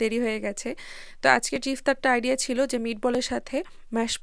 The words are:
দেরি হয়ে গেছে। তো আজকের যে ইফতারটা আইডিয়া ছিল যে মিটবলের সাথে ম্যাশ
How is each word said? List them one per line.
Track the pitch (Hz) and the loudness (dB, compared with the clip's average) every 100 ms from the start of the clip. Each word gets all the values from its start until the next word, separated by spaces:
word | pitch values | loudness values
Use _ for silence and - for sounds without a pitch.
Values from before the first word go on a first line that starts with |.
দেরি | 226 226 240 | 0 0 0
হয়ে | 214 208 | -2 -4
গেছে। | 202 240 - - - - - | -4 -8 -8 -12 -16 -16 2
তো | - 240 | 6 6
আজকের | - 277 | 4 -2
যে | 269 262 | -2 -2
ইফতারটা | - 269 269 247 | 0 2 4 2
আইডিয়া | 247 254 - | 2 0 0
ছিল | 247 269 | 0 0
যে | 247 226 | 0 -2
মিটবলের | 220 247 240 240 | -2 0 0 0
সাথে | 240 - 262 370 - - 226 | -4 -4 -6 -6 -12 -4 -2
ম্যাশ | 233 - | 0 0